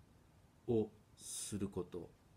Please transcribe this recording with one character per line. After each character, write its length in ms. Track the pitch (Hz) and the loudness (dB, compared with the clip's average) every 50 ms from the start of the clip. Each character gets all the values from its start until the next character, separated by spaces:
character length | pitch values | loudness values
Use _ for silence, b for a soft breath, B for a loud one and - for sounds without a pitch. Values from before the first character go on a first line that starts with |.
| - - - - - - - - - - - - - | -20 -20 -20 -20 -20 -20 -20 -20 -20 -20 -20 -4 2
を 220 | 123 117 110 104 - - - - - - | 4 4 4 4 2 -2 -14 -20 -20 -20
す 400 | - - - - - - - 110 | -14 -12 -8 -8 -6 -6 -4 -2
る 120 | 95 101 95 | -2 -2 -2
こ 140 | - 95 87 | 0 -2 -4
と、 260 | - - 85 82 - - - - - - | -4 -4 -8 -8 -10 -14 -20 -20 -20 -20